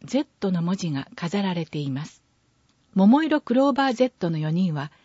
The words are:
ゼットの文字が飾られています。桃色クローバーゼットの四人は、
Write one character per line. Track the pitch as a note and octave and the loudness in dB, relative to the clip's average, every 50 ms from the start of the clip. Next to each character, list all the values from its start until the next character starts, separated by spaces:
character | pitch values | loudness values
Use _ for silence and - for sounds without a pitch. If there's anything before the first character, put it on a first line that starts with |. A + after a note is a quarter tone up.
| - | -8
ゼ | B2+ - C4+ | -4 -2 -2
ッ | D4+ - _ _ | -2 -4 _ _
ト | - G3 | -4 -2
の | F3+ E3+ | -2 -2
文 | E3 F3 G3 | -2 -2 -2
字 | F#3 F#3 E3 | -2 -4 -4
が | C#3+ C3+ C3+ - - | -4 -6 -6 -10 -10
飾 | - - E3 G3+ G3+ | -10 -6 -4 -2 -2
ら | G3+ F#3+ F3 | -2 -2 -4
れ | E3+ D#3+ | -4 -6
て | - - D3+ | -6 -6 -6
い | D3 C#3 | -6 -4
ま | C3 C#3 D#3 | -6 -6 -8
す。 | - - _ _ _ _ _ _ _ _ _ _ _ _ _ _ _ - | -12 -16 _ _ _ _ _ _ _ _ _ _ _ _ _ _ _ 2
桃 | F#3+ F#3+ G3+ B3 D4 D#4+ | 4 6 6 6 6 4
色 | D#4 D#4 D4 | 2 0 -2
ク | - - A#3+ | 0 0 2
ロ | C4 C4+ C#4+ | 2 4 4
ー | C4+ | 2
バ | C#4 C#4 C4+ | 2 0 0
ー | A#3+ | 0
ゼ | A#3 B3+ | 0 0
ッ | B3+ | 0
ト | - - F#3+ E3+ | 0 -2 -4 -4
の | E3 | -2
四 | D#3 D#3 D#3 | -2 -2 -2
人 | D#3+ F3 F#3+ F3+ D3+ | 0 0 0 -2 -2
は、 | C#3+ C#3 D3 _ _ | -4 -8 -10 _ _